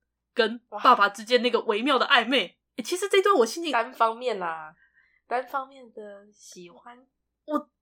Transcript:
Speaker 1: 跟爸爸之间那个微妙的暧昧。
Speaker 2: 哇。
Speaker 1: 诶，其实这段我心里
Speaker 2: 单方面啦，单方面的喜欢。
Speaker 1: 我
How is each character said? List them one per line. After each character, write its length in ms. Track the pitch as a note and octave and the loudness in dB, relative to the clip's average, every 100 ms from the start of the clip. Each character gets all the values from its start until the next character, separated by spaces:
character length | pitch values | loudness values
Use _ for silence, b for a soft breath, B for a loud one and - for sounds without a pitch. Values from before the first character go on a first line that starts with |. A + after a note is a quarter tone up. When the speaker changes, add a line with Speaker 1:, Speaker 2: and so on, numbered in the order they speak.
| _ _ _ | _ _ _
Speaker 1:
跟 240 | - A3 A#3+ _ | -2 -2 -2 _
爸 280 | G#3 C4 A3 | 0 4 4
爸 120 | G3+ | 4
之 160 | G3+ | 0
间 160 | G#3+ B3 | 0 0
那 60 | A#3+ | 2
个 120 | A3 | -2
微 200 | - G#3+ | -2 -2
妙 160 | C4 C4 | 0 0
的 80 | G#3+ | 2
暧 200 | B3+ A3+ | 2 2
昧。 220 | C4+ F3+ | -2 -2
Speaker 2:
哇。 60 | _ _ - | _ _ -12
Speaker 1:
诶， 60 | |
其 140 | - F4+ | -6 -6
实 120 | G4 | 0
这 140 | G4 | 2
段 100 | G4+ F#4+ | 4 4
我 100 | A#3 | 2
心 160 | E4+ | -2
里 80 | E4+ | -4
Speaker 2:
单 220 | A#3+ A#3+ | -2 -2
方 240 | B3 A3+ A3+ | 0 0 0
面 240 | B3+ G#3 | -4 -4
啦， 340 | F3 D#3+ D#3 E3 b b b b - | -6 -8 -12 -20 b b b b -6
单 180 | A#3+ - | -6 -4
方 220 | C#4 C4 | -8 -8
面 240 | C4+ A#3+ | -16 -20
的 340 | A3 G#3 G3+ G#3 | -18 -18 -18 -20
喜 360 | G#3 - F#3 F3 | _ -20 -20 -20
欢。 380 | A#3 A#3+ B3 C4 _ _ _ | -20 -20 -20 _ _ _ _
Speaker 1:
我 260 | - D4 - _ | -6 -6 -6 _